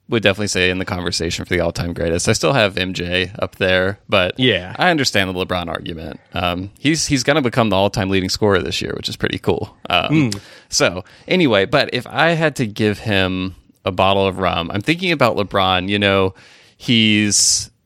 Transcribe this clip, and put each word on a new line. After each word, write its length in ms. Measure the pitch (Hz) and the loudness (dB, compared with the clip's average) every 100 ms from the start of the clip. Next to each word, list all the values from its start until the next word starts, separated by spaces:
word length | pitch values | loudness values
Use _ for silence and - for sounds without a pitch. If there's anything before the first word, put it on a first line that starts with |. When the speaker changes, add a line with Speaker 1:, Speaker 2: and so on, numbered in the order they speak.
| - | -4
Speaker 1:
would 120 | 120 | 0
definitely 280 | 101 98 104 | 2 0 0
say 200 | 98 90 | 0 0
in 80 | 90 | 0
the 80 | 92 | -4
conversation 580 | 92 87 - 82 - 78 | -4 -4 -4 -4 -4 -2
for 60 | 87 | -2
the 60 | |
all-time 320 | 85 - 87 | 0 -2 -6
greatest. 360 | 85 82 85 - | -4 -2 0 0
I 40 | |
still 200 | 113 160 | 0 2
have 240 | 139 104 90 | 2 2 0
M 160 | 92 | -4
J 380 | 92 87 90 90 101 | -4 -4 -2 -2 -4
up 160 | 95 - | -8 -2
there, 420 | 95 92 92 101 - | 0 2 2 -2 -2
but 280 | 104 90 - | 0 0 0
Speaker 2:
Yeah. 360 | 127 95 90 - | 2 2 -2 -2
Speaker 1:
I 140 | 170 | 0
understand 360 | 165 127 107 95 | 2 0 0 0
the 120 | 92 92 | -2 -2
LeBron 220 | 90 85 | -4 -4
argument. 520 | 82 - 82 80 - _ - | -8 -8 -10 -12 -14 _ -4
Um, 340 | 90 87 98 - | -2 -2 -6 -4
he's, 300 | 135 160 - | -2 0 0
he's 160 | 143 | 0
gonna 180 | 120 147 | 0 0
become 280 | 127 117 110 | 2 2 2
the 60 | 95 | 4
all-time 340 | 101 - 95 | 2 0 0
leading 180 | 95 92 | 0 0
scorer 320 | - 107 95 | 0 2 2
this 180 | 80 - | 0 -4
year, 140 | - - | -6 -6
which 140 | - | -8
is 60 | - | -4
pretty 240 | - - | -4 -4
cool. 360 | - 92 - - - | -2 -2 -4 -10 -2
Um, 400 | 90 92 151 131 | 0 2 2 0
Speaker 2:
Mm. 80 | 104 - - - | -2 -10 -20 -8
Speaker 1:
so, 340 | - 135 87 - - - | -2 -2 -2 -10 -14 -2
anyway, 380 | 185 156 101 98 | 2 4 4 4
but 240 | 143 117 | 2 0
if 120 | 123 113 | -4 -6
I 260 | 117 160 | 0 0
had 240 | 165 160 - | 2 0 -2
to 100 | 120 | -4
give 320 | 98 107 101 | 0 0 0
him 560 | - 98 95 92 92 92 _ _ | 0 2 2 0 -4 -8 _ _
a 80 | 95 | -4
bottle 360 | 92 95 98 98 | 0 2 4 2
of 100 | 92 | 0
rum, 320 | 92 87 85 | -2 -2 -4
I'm 100 | 104 | -4
thinking 300 | 110 170 180 | -2 -2 -2
about 240 | 160 123 78 | 0 0 0
LeBron. 520 | 98 101 92 90 92 | -2 0 2 2 0
You 80 | 101 | 2
know, 380 | 101 98 95 - - - - _ | 2 4 2 -2 -18 -20 -20 _
he's 920 | - 117 110 104 104 101 - - - _ | 0 4 4 4 2 2 2 0 -4 _